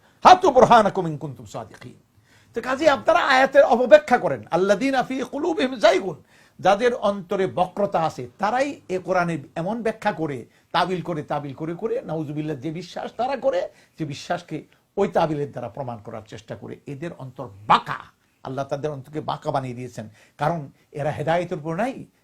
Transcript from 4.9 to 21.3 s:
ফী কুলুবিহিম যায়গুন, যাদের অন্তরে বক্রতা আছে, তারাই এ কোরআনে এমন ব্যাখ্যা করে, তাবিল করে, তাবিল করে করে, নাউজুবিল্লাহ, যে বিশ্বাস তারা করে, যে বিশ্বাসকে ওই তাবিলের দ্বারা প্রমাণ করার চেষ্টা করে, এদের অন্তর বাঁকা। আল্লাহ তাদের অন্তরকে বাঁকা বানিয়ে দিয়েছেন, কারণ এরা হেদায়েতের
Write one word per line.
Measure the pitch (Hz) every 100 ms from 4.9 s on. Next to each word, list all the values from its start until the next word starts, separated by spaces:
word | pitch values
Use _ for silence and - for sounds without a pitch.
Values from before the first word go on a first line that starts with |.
| 262
ফী | 247 262
কুলুবিহিম | 254 285 330 330 254
যায়গুন, | 254 302 - 190 147 _ _ _ -
যাদের | 165 196 247
অন্তরে | 240 202 202 170 196 190
বক্রতা | 113 175 - 202 190
আছে, | 160 - 123 -
তারাই | 196 247 285 - -
এ | 185
কোরআনে | 180 180 175 160 131 -
এমন | 165 233
ব্যাখ্যা | 220 220 208
করে, | 202 156 131 107 _ _
তাবিল | 170 175 185
করে, | - 139
তাবিল | - 147 139
করে | 131 160
করে, | 170 220 240
নাউজুবিল্লাহ, | 208 160 147 151 151 143
যে | 139
বিশ্বাস | 160 175 - 233 -
তারা | 247 277
করে, | 262 - - _ _ -
যে |
বিশ্বাসকে | 156 139 - 175 - 156 - _ _ -
ওই | 202
তাবিলের | 185 160 151 143
দ্বারা | - 117
প্রমাণ | - 131 117
করার | 107 113 107
চেষ্টা | 127 - 110
করে, | 113 120 -
এদের | 135 170 -
অন্তর | 131 127 123 98 107
বাঁকা। | 240 - 135 - _ _ _
আল্লাহ | - 131
তাদের | 135 143 147
অন্তরকে | 139 131 151
বাঁকা | 120 139 151
বানিয়ে | 147 131
দিয়েছেন, | 120 123 120 110 - _ -
কারণ | 147 170 139 _ _
এরা | 147 147
হেদায়েতের | - 151